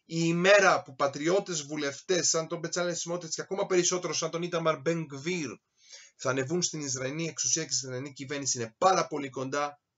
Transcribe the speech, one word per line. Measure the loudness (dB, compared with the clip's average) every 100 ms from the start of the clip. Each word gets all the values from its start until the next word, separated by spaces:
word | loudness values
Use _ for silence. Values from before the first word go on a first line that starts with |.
Η | -6 0
ημέρα | 2 4 6 8 8 4
που | 0
πατριώτες | -2 -2 0 2 2 0 -6
βουλευτές | -6 -4 -4 -4 0 2 2
σαν | 0 -2
τον | -6
Μπετσάλελ | -4 -2 -2 -4
Σμότριτς | -4 -6 -6
και | -8
ακόμα | -4 -4 2
περισσότερο | 2 4 0 -2
σαν | -2 -2
τον | -4
Ίταμαρ | -4 0 0 0
Μπεν | 0 -2
Γκβίρ | -2 -6 -4 -2 -4 -8 _ _ _ -20 -20 -6
θα | -2
ανεβούν | 0 0 0
στην | 0 -2
Ισραηλινή | -6 -4 -4 -4 -4
εξουσία | -2 0 0
και | 0
στην | -4 -4
Ισραηλινή | -6 -8
κυβέρνηση | -10 -8 -4 -2 -2
είναι | -4 2
πάρα | 4 4 2
πολύ | -4 -6
κοντά. | -6 -4 -2 -2 -6 _